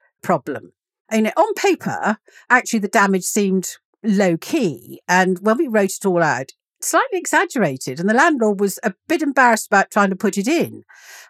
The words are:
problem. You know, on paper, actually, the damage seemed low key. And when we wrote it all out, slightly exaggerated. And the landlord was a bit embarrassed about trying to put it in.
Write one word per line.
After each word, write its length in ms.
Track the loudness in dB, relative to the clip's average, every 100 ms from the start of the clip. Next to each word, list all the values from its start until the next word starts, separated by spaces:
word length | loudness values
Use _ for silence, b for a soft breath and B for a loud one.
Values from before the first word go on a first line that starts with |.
| _ _
problem. 520 | -2 -2 -4 -12 -14 _ _ _ -4
You 120 | -2
know, 80 | 0 2
on 200 | 0 0
paper, 640 | 0 0 -4 -4 -4 -4 b b 0
actually, 280 | 0 2 -4
the 80 | 0
damage 360 | 2 2 0
seemed 540 | -2 -2 0 0 -2 -10 _ _
low 360 | -2 2 2 0
key. 640 | -2 -2 -2 -4 -14 -10 0
And 300 | 2 2 0
when 180 | 0 0
we 100 | 0
wrote 240 | 0 0
it 140 | -2 -2
all 180 | 0
out, 300 | 0 -2 -8 -18 _ _
slightly 400 | -2 0 0 -4
exaggerated. 800 | -2 0 0 0 -2 -2 -8 -4
And 100 | 0
the 40 |
landlord 480 | 2 2 2 0 0
was 180 | -2 -2
a 120 | -6 -6 -4
bit 120 | -2
embarrassed 460 | 0 2 2 2 2
about 240 | 0 2
trying 180 | 0 0
to 60 | 0
put 220 | -2 -2
it 100 | 0
in. 360 | 0 -2 -8 -20 B B B